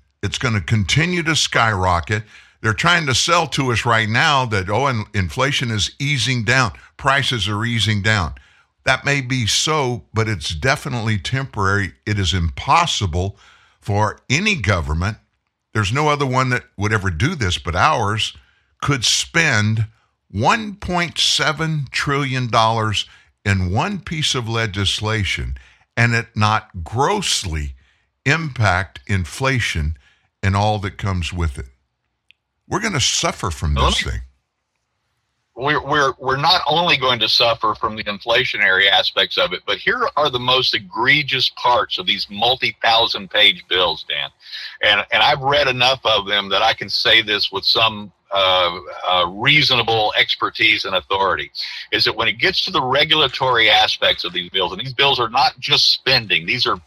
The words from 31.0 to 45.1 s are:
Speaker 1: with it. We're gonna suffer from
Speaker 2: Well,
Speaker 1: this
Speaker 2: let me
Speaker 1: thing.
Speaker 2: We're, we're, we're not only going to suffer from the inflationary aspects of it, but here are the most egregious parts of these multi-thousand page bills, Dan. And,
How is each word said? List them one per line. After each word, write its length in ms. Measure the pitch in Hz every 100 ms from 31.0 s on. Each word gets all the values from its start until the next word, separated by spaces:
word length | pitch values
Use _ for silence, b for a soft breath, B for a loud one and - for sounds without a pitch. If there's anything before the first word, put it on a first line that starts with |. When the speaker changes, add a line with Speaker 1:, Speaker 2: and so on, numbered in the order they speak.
| 101 92 80
Speaker 1:
with 240 | 90 82 69
it. 100 | 65 _ _ _ _ _ _ _ _ _ -
We're 120 | 160
gonna 180 | 220 165
suffer 520 | - - 170 - 92
from 240 | 76 78 73
Speaker 2:
Well, 120 | 71
Speaker 1:
this 180 | - -
Speaker 2:
let 0 |
me 60 |
Speaker 1:
thing. 100 | 57 - _ _ _ _ _ _ _ _ _ _ _ _
Speaker 2:
We're, 320 | - 135 151 139
we're, 280 | 151 135 -
we're 200 | 127 135
not 240 | 151 - -
only 320 | 156 175 147
going 220 | 127 120
to 100 | 107
suffer 460 | - 117 113 110 107
from 220 | 113 110
the 80 | 104
inflationary 800 | 101 117 117 131 110 101 95 98
aspects 500 | 95 95 - 95 -
of 140 | 90
it, 100 | 90 -
but 100 | 98
here 300 | 185 240 233 -
are 140 | 151
the 100 | 123
most 340 | 123 127 131
egregious 760 | 127 95 110 123 147 139 131 -
parts 500 | - 123 117 101 -
of 80 | 92
these 180 | 101 92
multi-thousand 1000 | 104 127 131 120 - 113 113 117 113 98
page 340 | 107 104 90 -
bills, 380 | 90 90 78 -
Dan. 220 | 73 69 - B B B B
And, 240 | 104 104 101